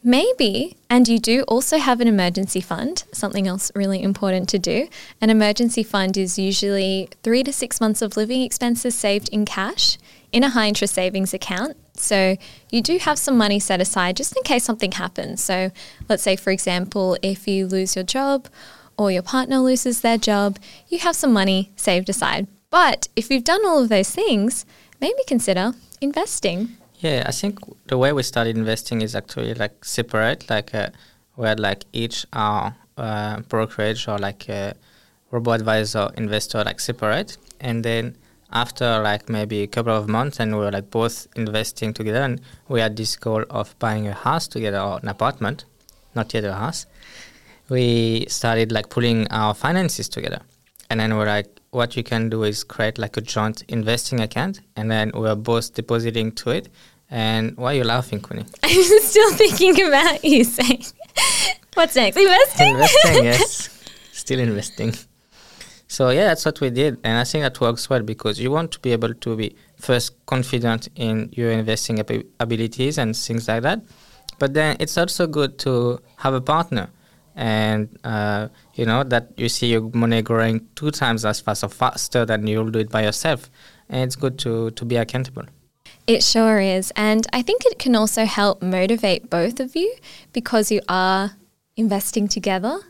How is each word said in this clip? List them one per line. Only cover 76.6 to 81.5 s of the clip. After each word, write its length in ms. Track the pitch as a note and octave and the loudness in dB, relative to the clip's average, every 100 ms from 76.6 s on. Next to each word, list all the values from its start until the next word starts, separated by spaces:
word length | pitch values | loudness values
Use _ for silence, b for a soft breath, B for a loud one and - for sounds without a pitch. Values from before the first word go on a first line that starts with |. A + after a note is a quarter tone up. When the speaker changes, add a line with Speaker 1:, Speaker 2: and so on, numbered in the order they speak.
| E3+ A#2+ F#2 b b b b - | 0 -4 -6 b b b b -6
Speaker 2:
And, 640 | A#2 G#2+ G#2+ G#2+ G#2+ - | -2 0 2 0 -4 -8
uh, 460 | A#2+ G#2+ G#2 G#2 A2 b b - | -6 -4 -2 -4 -6 b b -4
you 100 | A2+ | 0
know, 180 | A#2 C3+ | 0 2
that 240 | A#2+ B2 - | -2 -2 -6
you 100 | A#2 | -4
see 200 | - A#2+ | -2 0
your 220 | A2+ A2+ | 0 0
money 280 | A#2 A#2 A#2 | 0 2 2
growing 460 | G#2+ A2+ A2+ A2+ - - | 2 0 2 0 -6 -6
two 160 | D3+ | -6
times 320 | D3 C3 A2+ | -2 -2 0
as 160 | A2 G#2+ | -2 -2
fast 240 | - | -4